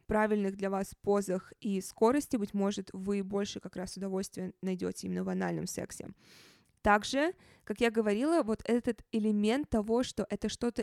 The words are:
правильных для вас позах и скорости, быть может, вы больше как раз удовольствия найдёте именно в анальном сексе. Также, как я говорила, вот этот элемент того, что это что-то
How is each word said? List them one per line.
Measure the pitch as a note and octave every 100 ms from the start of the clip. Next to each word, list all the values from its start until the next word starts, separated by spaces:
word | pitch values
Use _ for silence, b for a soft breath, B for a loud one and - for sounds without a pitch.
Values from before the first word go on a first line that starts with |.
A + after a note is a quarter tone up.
| -
правильных | G#3+ G#3+ G#3+ G3 G3
для | F#3+
вас | G3 G3 -
позах | G3+ G3+ G3 F#3 - -
и | G#3 G3
скорости, | - - A3+ C#4+ - A#3
быть | G3+
может, | G3+ G3 G3+ F#3+
вы | F#3+ F#3+ G3+
больше | F#3+ G3+ G3+ G3
как | F#3 F3+
раз | F#3 F3+
удовольствия | G3 F#3+ F#3+ F3+ F#3 -
найдёте | F#3+ F#3 F#3 - F#3+
именно | F3+
в | F#3
анальном | F#3 F3+ E3 F3
сексе. | - F#3 - - - b b b b b _
Также, | G#3 G#3 - C4+ D#4+ - b b
как | - G#3+
я | A#3
говорила, | A3 G#3+ G#3 D4 E4+
вот | G#3+ G#3+
этот | - A#3+ B3 G#3+ -
элемент | A3+ G#3+ G#3 G#3 C4 D4
того, | A3+ G#3 A#3
что | A#3+ - G3
это | G#3 G#3+
что-то | - A#3+ -